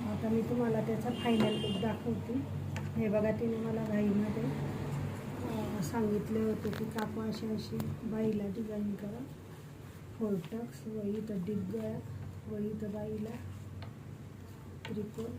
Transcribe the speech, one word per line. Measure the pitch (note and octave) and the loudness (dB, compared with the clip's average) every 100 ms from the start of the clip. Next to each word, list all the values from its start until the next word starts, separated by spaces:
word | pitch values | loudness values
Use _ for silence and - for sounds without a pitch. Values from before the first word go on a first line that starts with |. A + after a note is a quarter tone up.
| G#3 | 0
आता | G#3 A3+ | 2 4
मी | A3+ | 4
तुम्हाला | A3+ A#3+ A#3+ A3 | 4 4 4 4
त्याचा | G#3+ G#3+ A#3+ | 2 2 0
फायनल | A#3+ B3 A3+ G#3+ | 0 4 6 6
लूक | G#3+ G#3 F#3+ | 4 0 2
दाखवते. | A3 G3+ A#3+ G#3+ - B3 - - - - - A3+ | 2 0 0 0 0 -2 0 -2 -2 -2 -2 2
हे | A3 | 4
बघा, | G#3 G#3+ | 4 4
तिने | A3 A#3 A3+ | 4 2 2
मला | A3+ A3 | 2 0
घाईमध्ये, | A3 G#3 G#3 G3+ G#3+ A3 C4+ - - - - - - - - - - | 2 4 6 6 4 2 2 0 -2 -2 -2 0 -2 -2 -4 -4 -2
अ, | A3 G#3+ G#3 | 0 0 0
सांगितले | - A#3 G#3+ G#3 - A3 | 0 2 4 4 2 2
होते | A3 G#3+ G#3+ | 4 2 0
की, | G3+ A3 | 0 0
"काकू, | A3 G#3+ A3 | 0 0 0
अशी | A3 G#3+ A3 | -2 0 0
अशी | G#3+ - A3+ A3 - | -2 0 -2 -2 -2
बाईला | - A3 A3 G#3 | -2 2 2 2
डिझाईन | G3+ G3 G#3+ G#3+ G#3 G3 | 0 -2 -2 0 0 -2
करा, | G3+ A3+ C4+ - - - - - - - - - | -4 -6 -8 -10 -12 -14 -14 -12 -12 -12 -12 -2
फोर | A3 | 0
टक्स, | F#3+ - A3+ A#3+ - A3+ | 2 0 -4 -6 -8 -6
व | G#3+ | -4
इथं | G3+ A3 G#3+ G3+ F3 | -2 -2 -2 -2 0
डिप | G3+ F#3 | 0 0
गळा, | A3 G#3+ A3+ - - - - - | -2 -2 -4 -6 -8 -8 -8 -6
व | G#3+ | -2
इथं | G#3 G#3+ G#3+ | -2 -2 -4
बाईला | G#3 G#3+ G#3+ G#3+ A#3+ - - - - - - - - - - - - - - - | -2 -2 -2 -4 -4 -8 -8 -10 -8 -10 -10 -10 -10 -12 -12 -12 -12 -12 -10 -4
त्रिकोण." | G#3 G#3 - A#3 | -2 -2 -4 -6